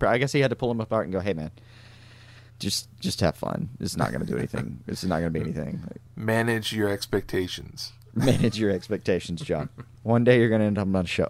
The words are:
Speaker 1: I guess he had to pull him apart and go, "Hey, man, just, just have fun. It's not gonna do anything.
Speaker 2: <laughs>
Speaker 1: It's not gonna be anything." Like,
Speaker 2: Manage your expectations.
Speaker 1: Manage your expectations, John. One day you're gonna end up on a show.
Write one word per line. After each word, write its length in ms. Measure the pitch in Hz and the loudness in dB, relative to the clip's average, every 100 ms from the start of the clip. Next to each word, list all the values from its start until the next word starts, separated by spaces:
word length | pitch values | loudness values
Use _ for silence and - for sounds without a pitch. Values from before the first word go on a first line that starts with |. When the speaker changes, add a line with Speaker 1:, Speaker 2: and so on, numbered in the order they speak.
Speaker 1:
I 160 | 107 120 | 4 4
guess 140 | 135 | 2
he 80 | 143 | 2
had 100 | 135 | 2
to 60 | 120 | 2
pull 140 | 123 | -2
him 100 | 117 | -2
apart 240 | 107 110 85 | 0 -2 0
and 60 | |
go, 60 | 95 | -2
"Hey, 120 | 98 | -2
man, 180 | 80 78 - - - - - - - - - - - | -2 -6 -12 -20 -20 -20 -20 -20 -20 -20 -20 -20 -8
just, 300 | 98 - - - | -6 -4 -6 -8
just 200 | - - | -6 0
have 160 | 82 - | 0 0
fun. 340 | - 50 - - | -4 -4 -6 -6
It's 160 | - - | -6 -2
not 160 | - | -2
gonna 140 | 62 - | -2 -4
do 100 | 62 | -4
anything. 440 | - - - 67 | -4 -4 -6 -8
Speaker 2:
<laughs> 20 | - | -10
Speaker 1:
It's 160 | - | -6
not 140 | 92 82 | -2 0
gonna 100 | 85 | 0
be 100 | 80 | -2
anything." 400 | 80 78 73 - | -2 -4 -6 -8
Like, 180 | - - - | -10 -14 -16
Speaker 2:
Manage 580 | - 110 113 117 113 104 | -6 0 2 2 0 -2
your 160 | 107 104 | 0 0
expectations. 1040 | 101 - 101 - 92 92 - - - - - - | 0 0 -2 0 -2 -2 -6 -12 -14 -14 -16 -8
Speaker 1:
Manage 440 | - 139 113 117 107 | 0 2 4 2 2
your 120 | 104 | 0
expectations, 680 | 92 - 95 - 87 - 82 | 0 -2 -2 0 0 -2 -6
John. 300 | 76 80 73 - - - | -4 -4 -4 -10 -20 -6
One 220 | 110 117 | 2 4
day 140 | 120 123 | 6 6
you're 100 | 113 | 6
gonna 140 | 110 | 4
end 120 | 104 104 | 2 2
up 80 | 98 | 2
on 60 | 95 | 0
a 100 | 87 | 0
show. 200 | - | 0